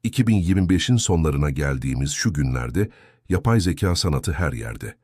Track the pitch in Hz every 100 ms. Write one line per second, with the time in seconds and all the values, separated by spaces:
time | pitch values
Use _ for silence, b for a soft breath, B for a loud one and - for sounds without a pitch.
0 | 113 - 110 107 85 95 90 90 - 123
1 | - 85 80 69 73 67 71 65 67 64
2 | 69 - 110 73 67 64 60 64 104 B
3 | B B - 90 120 117 87 78 95 85
4 | 90 69 - 80 82 60 57 55 53 -